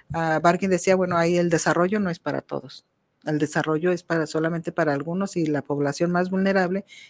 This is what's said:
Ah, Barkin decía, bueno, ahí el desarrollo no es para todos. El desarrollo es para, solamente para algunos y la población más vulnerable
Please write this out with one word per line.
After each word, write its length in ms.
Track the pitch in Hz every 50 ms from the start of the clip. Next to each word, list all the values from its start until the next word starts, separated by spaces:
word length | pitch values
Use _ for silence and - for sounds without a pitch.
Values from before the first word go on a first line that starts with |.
| - - 147
Ah, 260 | 165 165 160 156 156
Barkin 280 | 156 175 180 180 202 190
decía, 260 | 185 175 - 196 190
bueno, 220 | 185 185 180 175 170
ahí 180 | 170 170 175
el 140 | 175 175 170
desarrollo 500 | 165 156 - 170 156 170 175 185 208 214
no 120 | 202 180
es 80 | 165 -
para 220 | - 147 139 135
todos. 440 | - - 147 139 135 131 - - - _ _ _ _ _ _ _ -
El 140 | 160 156 147
desarrollo 520 | 151 147 - 165 147 156 156 156 170 180
es 120 | 180 165 -
para, 240 | - 170 165 156 151
solamente 440 | - 160 160 165 170 165 170 170
para 220 | 170 - 165 151 143
algunos 420 | 139 143 165 170 190 196 190 -
y 120 | 175 160 151
la 160 | 147 139 -
población 480 | - 147 143 143 143 139 - 170 175
más 180 | 175 175 185 185
vulnerable 560 | 190 190 190 196 196 196 180 175 185 196 - _ - - -